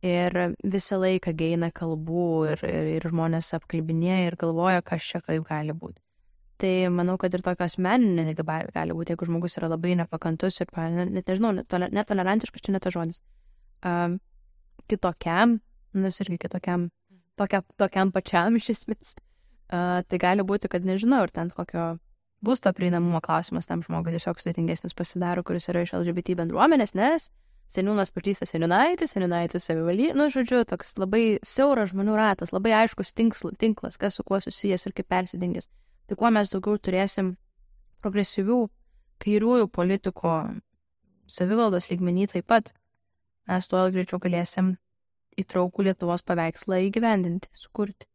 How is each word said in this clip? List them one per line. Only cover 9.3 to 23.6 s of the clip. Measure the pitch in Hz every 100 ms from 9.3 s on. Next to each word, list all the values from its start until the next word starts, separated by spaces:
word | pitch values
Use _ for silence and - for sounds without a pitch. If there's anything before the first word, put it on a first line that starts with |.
| 170 170 -
yra | 160
labai | 165 175 180
nepakantus | 170 160 165 160 185 -
ir | 175
pa-, | - 165
ne-, | 170 180
net | 196 185
nežinau, | 190 226 190
netole-, | - 180 180 202
netolerantiškas, | 208 202 185 214 - - -
čia | 190
ne |
tas | 185
žodis. | 175 165 170 _ - _ - _ _
Am, | 180 175 175 180 _ _ _ _ _ _ -
kitokiam, | 208 185 170 - 170 233 226 _ _ _ 196
nu, | 190
jis | 180
irgi | 196 175
kitokiam, | - 185 - 175 175 _ _ _ _ -
tokia-, | 202 196 - _
tokiam | 196 190 190
pačiam | 190 - 175 175 233
iš | - 220
esmės. | - 214 - - _ _ _ _ _
A, | 175 180 180
tai | 180 180
gali | 175 196
būti, | 190 202 208
kad, | 180
nežinau, | 185 190 220 269
ir | 180
ten | - 170
kokio | - 180 175 165 165 _ _ _ _
būsto | 208 254 202 185
prieinamumo | 180 175 175 165
klausimas | - 160 175 -